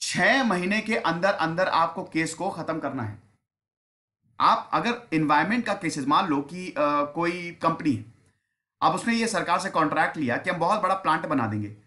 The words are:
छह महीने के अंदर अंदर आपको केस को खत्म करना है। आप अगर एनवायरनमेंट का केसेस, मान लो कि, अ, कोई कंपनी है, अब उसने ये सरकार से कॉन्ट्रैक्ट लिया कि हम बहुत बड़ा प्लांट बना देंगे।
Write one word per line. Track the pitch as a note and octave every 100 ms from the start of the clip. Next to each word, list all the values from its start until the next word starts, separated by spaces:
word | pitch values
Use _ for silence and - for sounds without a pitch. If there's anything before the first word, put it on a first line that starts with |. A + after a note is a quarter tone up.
छह | - E3+ F#3 C4
महीने | B3 F#3 F3+ G#3+
के | G#3+ A3
अंदर | D#3+ E3+ F#3+
अंदर | G3 D#3+ E3 -
आपको | - E3+ F#3+
केस | F3+ D#3+ D#3+
को | - F#3
खत्म | F3 D#3 D#3
करना | D3 C3
है। | G#2+ G#2 - _ _ _ _ _ _ _ _ _ _ -
आप | D#3 A3 -
अगर | D#3 G3 A#3+ -
एनवायरनमेंट | D#3+ D3+ D3+ E3 A#3+ A#3
का |
केसेस, | G3+ E3 D3 C3+
मान | D#3 G3
लो | C#3+
कि, | C#3 F3+ F3+
अ, | D3+ D3 D3 C#3+ E3
कोई | E3+ F3+ F3
कंपनी | E3 E3+ E3 D#3+
है, | A2+ G#2+ - _ _ _ _ _ -
अब | D3+
उसने | F3 A#3
ये | A#3 A3+
सरकार | F3+ E3 F3+
से | F#3
कॉन्ट्रैक्ट | F3 D#3 D3+ E3+ E3+
लिया | B2+ C3
कि | F#3
हम | F3
बहुत | E3+ G#3+
बड़ा | F#3 F#3+
प्लांट | E3 D#3+ E3+
बना | C#3+ A2+
देंगे। | G#2+ G2+ -